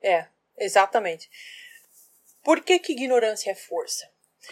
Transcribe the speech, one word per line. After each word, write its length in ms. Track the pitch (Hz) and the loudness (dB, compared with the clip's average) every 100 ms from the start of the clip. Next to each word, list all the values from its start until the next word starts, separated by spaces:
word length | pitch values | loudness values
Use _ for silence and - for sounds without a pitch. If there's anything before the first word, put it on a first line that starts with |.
É, 260 | 196 170 156 _ _ - | 0 0 -2 _ _ -10
exatamente. 680 | 202 196 196 233 190 165 - - - - - - _ _ _ _ _ _ | 0 2 2 0 -2 -8 -14 -20 -20 -20 -20 -20 _ _ _ _ _ _
Por 180 | - 320 | 0 2
que 160 | - 359 | 2 0
que 120 | - | 0
ignorância 600 | 262 262 247 220 214 208 | -6 0 0 0 -2 -8
é 40 | 190 | -8
força? 560 | - 170 - - - _ _ _ - | -8 -8 -6 -10 -12 _ _ _ -20